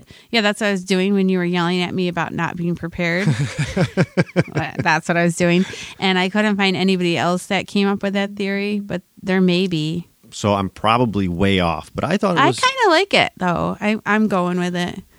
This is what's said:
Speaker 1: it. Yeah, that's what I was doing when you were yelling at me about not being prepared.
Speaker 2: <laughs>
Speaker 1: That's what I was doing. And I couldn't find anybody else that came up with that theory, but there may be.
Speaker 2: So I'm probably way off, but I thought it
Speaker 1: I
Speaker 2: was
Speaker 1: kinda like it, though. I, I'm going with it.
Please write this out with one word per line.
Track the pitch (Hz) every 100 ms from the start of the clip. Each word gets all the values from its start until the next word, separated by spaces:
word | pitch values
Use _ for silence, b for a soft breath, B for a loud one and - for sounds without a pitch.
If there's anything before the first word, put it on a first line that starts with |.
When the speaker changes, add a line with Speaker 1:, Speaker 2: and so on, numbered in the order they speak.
Speaker 1:
it. | - B B
Yeah, | 233
that's | 208 202
what | 208
I |
was | 196 185
doing | 185 196 196
when | 190
you | 185
were | 175
yelling | 180 170 180
at | 175 185
me | 180
about | 170 156 -
not | 165 175
being | 175 165
prepared. | 170 - 170 175 190
Speaker 2:
<laughs> | 113 135 - 131 196 151 - - - - 180 -
Speaker 1:
That's | 147 151 - 170 156 -
what | 170
I |
was | 170 165
doing. | 175 175 - B B B
And | 190 185
I | 185
couldn't | 214 214 202
find | 196 170
anybody | 190 185 175 151
else | 165 180 -
that | 190 -
came | 202 196
up | 202
with | 196
that | 196 202 202
theory, | 196 196 202 208
but | 202 180 - _
there | 185 185
may | 180 175 190
be. | 156 156 170 - _ 110
Speaker 2:
So | - 104
I'm | 101 95
probably | - 107 120 120 98 92
way | 85 98 95
off, | 85 80 -
but | -
I | 110 196
thought | 196 180
it |
Speaker 1:
I | 311
Speaker 2:
was | -
Speaker 1:
kinda | 508 539 427
like | 320 392
it, | 196 - -
though. | 180 160 170 190
I, | 208 214 -
I'm | 214 214
going | 190 175 180
with | 175 175
it. | 175 - -